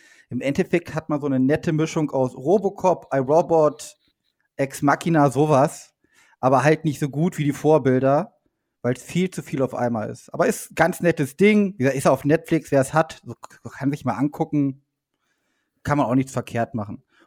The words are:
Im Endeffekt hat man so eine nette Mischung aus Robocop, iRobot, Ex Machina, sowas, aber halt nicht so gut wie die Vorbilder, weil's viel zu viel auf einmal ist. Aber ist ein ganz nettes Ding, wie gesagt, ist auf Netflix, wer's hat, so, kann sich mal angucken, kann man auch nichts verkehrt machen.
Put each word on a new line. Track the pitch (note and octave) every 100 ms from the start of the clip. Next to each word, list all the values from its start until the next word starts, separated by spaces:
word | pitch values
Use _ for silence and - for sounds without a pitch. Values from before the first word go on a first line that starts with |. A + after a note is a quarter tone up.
| _ _ -
Im | A#2+
Endeffekt | B2+ C#3+ F3 F3 - D#3
hat | -
man | D3
so | C#3+
eine | C3
nette | C3 D3+ F3
Mischung | D#3 D#3 E3+ D3+
aus | C3+ B2+ -
Robocop, | C3 G3+ F#3+ G3 F#3 - -
iRobot, | C#3 C3 D#3 F3 D#3+ D3+ C#3 - - _ _ _ _ _ -
Ex | C3+ -
Machina, | C#3 C#3 D#3 E3 C#3+
sowas, | B2 D3+ C#3 D3 - - _ _ _ _ _
aber | C3 C3
halt | C#3 D#3+
nicht | D#3+ C3+
so | D3
gut | B2+ F3 -
wie |
die | D3
Vorbilder, | C3+ D3 D#3 C3+ B2+ C3 C#3+ G#3 _ _ _ _ _
weil's | A#2+ B2+
viel | - F3 F#3
zu | F3+
viel | - C#3+
auf | B2+ -
einmal | A#2+ A#2 A2
ist. | A#2+ -
Aber | C#3 F#3
ist | - -
ein |
ganz | - E3 F3
nettes | E3+ D#3+ C3+ -
Ding, | G3+ G#3 G3+
wie | -
gesagt, | C3 C3+
ist | C#3
auf | C3+
Netflix, | C#3+ D#3 - D#3+ -
wer's | C#3 C3
hat, | D#3 E3 -
so, | A#2+ A#2 - - A2
kann | - C3+
sich | C#3+
mal | C3+ G#2
angucken, | D3 - D#3 D3+ C#3 C3+ _ _ _ _ _ _ _ _ _ _
kann | - D3
man | A#2+
auch | B2+
nichts | C3
verkehrt | - - A#2 A#2
machen. | A2+ G#2 - _ _